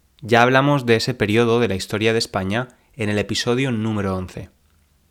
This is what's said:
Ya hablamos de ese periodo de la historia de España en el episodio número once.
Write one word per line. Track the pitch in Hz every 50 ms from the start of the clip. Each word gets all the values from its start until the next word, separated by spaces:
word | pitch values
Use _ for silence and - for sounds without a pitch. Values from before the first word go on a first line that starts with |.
| _ _ _ _
Ya | 143 104 117 117
hablamos | 120 127 131 131 139 147 147 139 123 117
de | 113
ese | 113 - - 123
periodo | - 110 101 107 117 120 117 113 120
de | 120 101
la | 98
historia | 92 - - - 101 110 113 110
de | 113
España | - - - 101 95 95 101 117 127 123 _ _ _ _ _
en | - 110 104
el | 104 104
episodio | 101 - 110 - - 123 120 127 139 135
número | 117 110 107 113 107 104 98 95 95
once. | 92 92 90 - - 92 - _ _ _ _ _ _ _ _ _ _ _ _